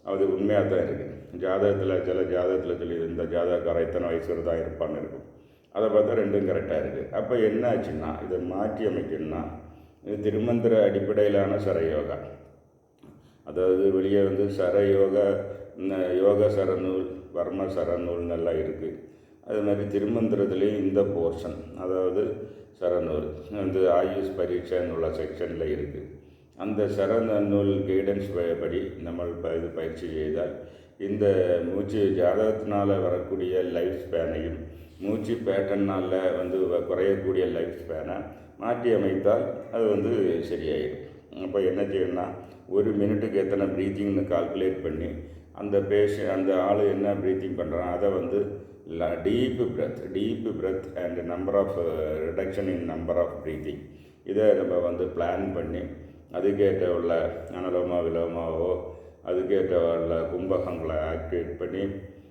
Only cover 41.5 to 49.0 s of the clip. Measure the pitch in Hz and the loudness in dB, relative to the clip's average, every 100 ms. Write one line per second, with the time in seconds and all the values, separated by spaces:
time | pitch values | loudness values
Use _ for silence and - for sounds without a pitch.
41.5 | 101 92 92 98 98 90 90 90 - - | 0 2 0 0 0 0 -2 -4 -8 -14
42.5 | - - 98 107 101 101 104 90 98 95 | -18 -2 0 2 2 2 2 0 0 0
43.5 | 98 95 92 98 95 101 95 90 85 85 | 0 0 0 -2 0 0 0 2 0 0
44.5 | 95 95 92 82 78 82 78 - - - | 0 0 0 -4 -4 -6 -8 -12 -18 -18
45.5 | - 101 98 98 104 104 104 98 95 95 | -10 0 0 4 4 4 2 -2 0 2
46.5 | 92 95 104 101 95 101 98 95 95 95 | 4 4 4 4 4 2 2 0 0 -2
47.5 | 90 82 85 90 87 101 92 85 101 101 | -4 -2 -2 -2 0 2 2 0 0 0
48.5 | - - - 80 82 | -6 -14 -18 -10 -2